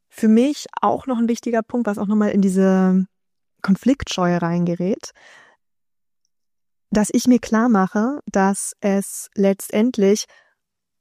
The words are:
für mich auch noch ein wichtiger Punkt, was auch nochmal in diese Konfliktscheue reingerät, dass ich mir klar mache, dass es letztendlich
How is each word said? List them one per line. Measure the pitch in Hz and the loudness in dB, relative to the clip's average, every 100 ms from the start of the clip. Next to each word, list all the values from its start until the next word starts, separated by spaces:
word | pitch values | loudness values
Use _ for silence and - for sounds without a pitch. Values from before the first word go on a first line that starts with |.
| _ | _
für | - 220 | -2 2
mich | 220 262 294 - - | 4 4 -2 -8 -4
auch | 208 254 262 | -2 -2 -4
noch | 240 | -2
ein | 233 | -2
wichtiger | 233 - 233 | -2 -2 -4
Punkt, | 220 240 220 | -2 -4 -4
was | 202 | -4
auch | 196 | -2
nochmal | 214 208 | 0 2
in | 202 | 2
diese | 196 190 190 190 185 185 185 _ _ _ _ _ | 2 2 2 4 4 2 0 _ _ _ _ _
Konfliktscheue | - 190 - 277 - - 175 175 | -2 0 2 -2 -2 -2 0 0
reingerät, | 170 175 175 175 180 226 - - - - _ _ _ _ _ _ _ _ _ _ _ _ _ _ _ | -2 -2 -2 -2 -4 -4 -8 -20 -20 -20 _ _ _ _ _ _ _ _ _ _ _ _ _ _ _
dass | 214 208 | -2 0
ich | 247 247 | 0 2
mir | 240 | 2
klar | - 220 240 | 2 0 2
mache, | 208 185 208 226 285 - | 2 2 0 -4 -4 -4
dass | 196 190 202 - - | 0 0 0 -6 -6
es | 202 196 196 - - - | -2 -2 -4 -10 -12 -2
letztendlich | 196 196 - 214 240 247 196 214 - _ _ _ _ _ _ _ | 0 0 -4 -2 0 2 2 2 -2 _ _ _ _ _ _ _